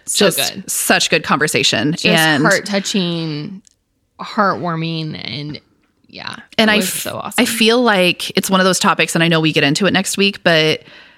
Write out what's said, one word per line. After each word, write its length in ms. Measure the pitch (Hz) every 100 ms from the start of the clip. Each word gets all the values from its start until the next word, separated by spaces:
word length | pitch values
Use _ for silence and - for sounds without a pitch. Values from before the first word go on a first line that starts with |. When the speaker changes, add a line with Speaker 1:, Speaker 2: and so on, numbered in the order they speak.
| -
Speaker 1:
So 220 | - 202
Speaker 2:
Just 240 | - 117
Speaker 1:
good. 180 | - -
Speaker 2:
such 380 | - - 190 -
good 160 | 170 151
conversation. 680 | 160 156 131 - 107 139
Speaker 1:
Just 120 | 170 175
Speaker 2:
And 380 | 170 160 147
Speaker 1:
heart-touching, 1160 | 156 190 196 202 190 208 175 170 165 151 151 196 _ _ _ _ _ _
heartwarming, 1000 | 190 - 196 123 170 160 165 165 156 165
and 360 | - - 147 - _ _ _ _ _
yeah, 280 | - - - - -
Speaker 2:
and 120 | 220
Speaker 1:
it 40 |
Speaker 2:
I 20 | 214
Speaker 1:
was 80 | 185
Speaker 2:
f-, 140 | -
Speaker 1:
so 160 | - 113
awesome. 240 | - -
Speaker 2:
I 40 | 247
feel 360 | 226 220 240
like 540 | 240 196 180 175 - -
it's 120 | -
one 100 | 190
of 60 | 185
those 140 | 180
topics, 360 | 208 160 160 175
and 80 |
I 40 | 165
know 120 | 165
we 100 | 160
get 100 | 151
into 220 | 143 147 190
it 60 |
next 260 | 180 190 -
week, 260 | 196 202
but 400 | 180 160 156 147 - - -